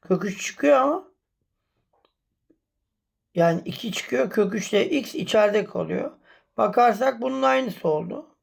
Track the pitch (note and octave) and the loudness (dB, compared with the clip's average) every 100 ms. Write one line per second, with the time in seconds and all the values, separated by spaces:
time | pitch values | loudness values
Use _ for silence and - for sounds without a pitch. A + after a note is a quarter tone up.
0 | - F#3 G3+ - - - C#4+ C#4 C#4 F4+ | -2 -2 -2 -8 -10 -2 4 4 4 -2
1 | - _ _ _ _ _ _ _ _ _ | -8 _ _ _ _ _ _ _ _ _
2 | _ _ _ _ _ _ _ _ _ _ | _ _ _ _ _ _ _ _ _ _
3 | _ _ _ - E3+ E3 - - A3+ - | _ _ _ 2 2 2 -6 -10 -8 -8
4 | - B3 A#3+ G#3+ G3 G#3+ F#3 G#3 - C#3 | -4 -2 0 0 0 -2 -2 0 0 -2
5 | - - E3+ A3 G#3 G3+ F3 - D#3+ F3+ | -4 -8 0 2 4 2 -2 -6 -4 -4
6 | - - _ _ _ - G#3 G#3+ A#3+ G#3 | -6 -10 _ _ _ -2 0 4 4 4
7 | C4 A#3 B3+ C4 C4 C4 B3+ F3+ E3+ D3+ | 0 -2 -6 0 2 2 -2 -4 -2 -2
8 | E3+ - - _ | -4 -10 -14 _